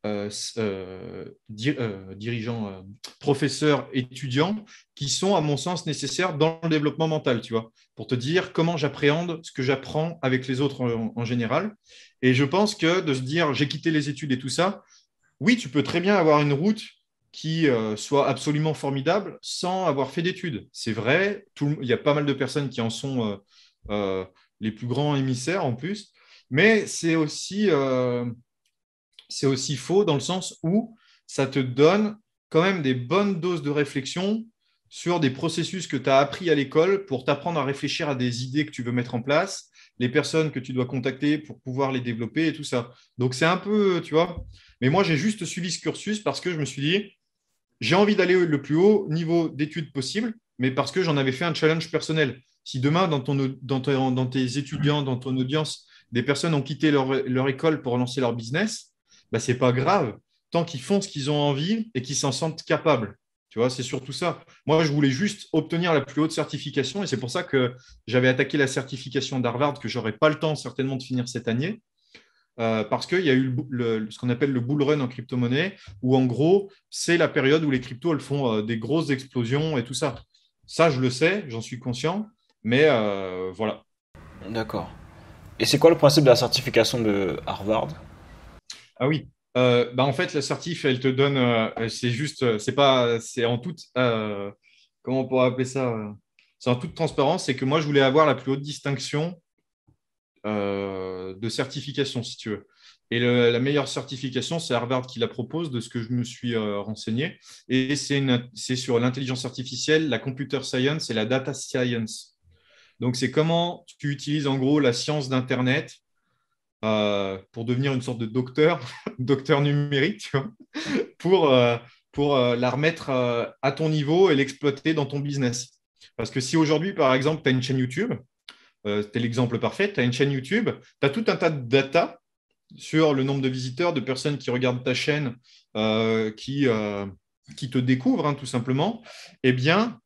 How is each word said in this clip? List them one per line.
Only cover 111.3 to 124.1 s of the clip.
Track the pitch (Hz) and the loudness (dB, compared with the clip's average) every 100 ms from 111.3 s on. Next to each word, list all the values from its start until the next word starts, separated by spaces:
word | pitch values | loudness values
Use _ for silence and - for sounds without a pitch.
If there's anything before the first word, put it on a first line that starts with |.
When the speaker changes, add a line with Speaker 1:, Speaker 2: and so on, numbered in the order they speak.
| 135 135 | 0 -2
Speaker 1:
science. | 131 - 131 123 117 110 - - _ _ _ _ _ _ _ | -8 -6 -2 -2 -2 -4 -8 -16 _ _ _ _ _ _ _
Donc, | 120 123 | -2 0
c'est | 127 | 0
comment | 139 160 170 175 175 - - | 2 2 2 0 -4 -16 -8
tu | 147 | -6
utilises | 143 - 151 139 | -6 -4 -2 0
en | 135 | 0
gros | 131 147 | 2 4
la | 135 | 4
science | 120 - 151 131 | 2 -2 -2 0
d'Internet, | 131 127 123 127 139 156 - _ _ _ _ _ _ _ _ 110 | -2 0 0 2 0 -2 -16 _ _ _ _ _ _ _ _ -2
euh, | 107 104 101 98 95 - | 2 2 0 -2 -6 -12
pour | - 113 | -10 -2
devenir | 123 139 | 0 0
une | 131 | -2
sorte | 127 117 | -4 -6
de | 113 | -4
docteur, | 120 127 - 156 165 123 - - | -2 -2 2 4 2 -6 -12 -12
<laughs> | - | -8
docteur | 123 139 139 143 | 0 0 4 2
numérique, | 143 143 143 139 156 214 | 4 2 0 0 0 -2
tu | - 139 | -4 -4
vois, | 190 - - 302 320 285 - _ | -4 -12 -14 -10 -4 -4 -4 _
pour, | 170 185 156 | 2 4 6
euh, | 127 120 120 - _ _ | 6 6 2 -6 _ _
pour, | - 147 139 | -2 2 4
euh, | 123 120 | 4 2
la | 123 | 0
remettre, | 131 156 165 - | 2 0 0 -2
euh, | 131 123 120 107 - | 0 0 0 -4 -2
à | 135 | -2
ton | 139 156 | 0 0
niveau | 156 139 | 0 2